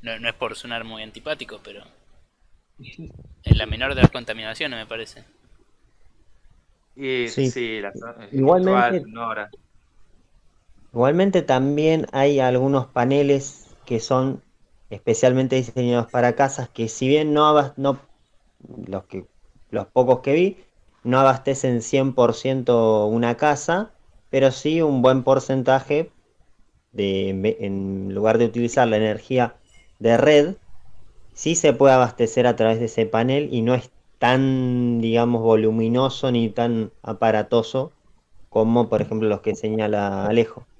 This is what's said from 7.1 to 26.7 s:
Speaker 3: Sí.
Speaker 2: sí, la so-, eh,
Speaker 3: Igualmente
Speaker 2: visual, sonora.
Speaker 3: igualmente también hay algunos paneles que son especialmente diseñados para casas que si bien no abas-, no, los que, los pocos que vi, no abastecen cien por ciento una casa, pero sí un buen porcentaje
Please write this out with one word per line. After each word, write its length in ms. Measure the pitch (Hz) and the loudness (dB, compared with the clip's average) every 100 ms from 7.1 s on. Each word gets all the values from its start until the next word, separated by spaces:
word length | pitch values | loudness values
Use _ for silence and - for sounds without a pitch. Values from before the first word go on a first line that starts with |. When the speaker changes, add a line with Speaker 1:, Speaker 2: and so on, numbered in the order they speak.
| 127 120 | -4 -4
Speaker 3:
Sí. 220 | 113 135 | -2 -2
Speaker 2:
sí, 320 | 123 117 110 | -2 -8 -8
la 100 | 101 | -10
so-, 160 | - 113 117 | -12 -18 -20
eh, 80 | 104 | -10
Speaker 3:
Igualmente 680 | 135 135 180 185 185 120 175 | -2 2 4 4 2 2 -2
Speaker 2:
visual, 20 | |
sonora. 480 | - 113 117 107 104 - _ _ _ _ - _ _ _ _ _ _ - - | -8 -12 -8 -8 -10 -16 _ _ _ _ -20 _ _ _ _ _ _ -20 -14
Speaker 3:
igualmente 480 | 117 127 165 196 185 | 0 0 2 2 0
también 680 | 151 131 135 143 156 160 - | 2 0 2 0 2 0 -2
hay 280 | 135 139 143 | 0 2 2
algunos 480 | 127 127 135 139 123 | 2 2 2 0 -2
paneles 800 | - 123 139 143 139 139 - - - - | -2 0 2 2 0 -2 -18 -20 -20 -6
que 140 | 117 | -6
son 420 | - 131 131 135 _ _ _ _ - | 0 0 0 -4 _ _ _ _ -18
especialmente 680 | 101 - 113 127 127 131 131 | -10 -2 2 4 2 0 -2
diseñados 500 | 123 - 123 120 117 | -2 -4 0 0 0
para 260 | 123 120 117 | 0 0 2
casas 340 | 139 135 123 | 0 -2 -12
que 180 | - 113 | -6 -8
si 200 | - 131 | -4 2
bien 260 | 147 156 | 2 2
no 120 | 147 151 | 2 4
abas-, 260 | 151 135 - | 4 2 -2
no, 220 | 139 135 _ _ _ _ _ _ - - 90 | -2 -2 _ _ _ _ _ _ -20 -18 -10
los 180 | 95 - | -10 -10
que, 200 | 95 90 _ _ _ _ | -16 -16 _ _ _ _
los 160 | 107 101 | -10 -4
pocos 340 | - 123 127 | 0 2 2
que 120 | - | 2
vi, 240 | 147 185 - _ _ _ _ | 2 0 -2 _ _ _ _
no 160 | 120 127 | 0 4
abastecen 600 | 135 131 - 135 135 120 | 4 4 -2 -2 0 -2
cien 320 | 113 139 135 | 0 0 0
por 200 | 131 120 | 2 2
ciento 720 | 113 135 135 120 120 113 110 107 | 2 -2 -4 0 2 4 2 2
una 280 | 117 117 117 | 0 -2 0
casa, 540 | 151 143 - 175 220 _ _ _ _ | 0 0 -2 -4 -4 _ _ _ _
pero 220 | 135 135 | 2 2
sí 300 | 127 151 160 | 0 -2 0
un 200 | 160 135 | 0 4
buen 220 | 123 131 | 4 4
porcentaje 880 | 127 131 - 135 127 131 131 143 165 _ _ _ _ _ _ | 2 0 2 -2 2 0 0 -4 -4 _ _ _ _ _ _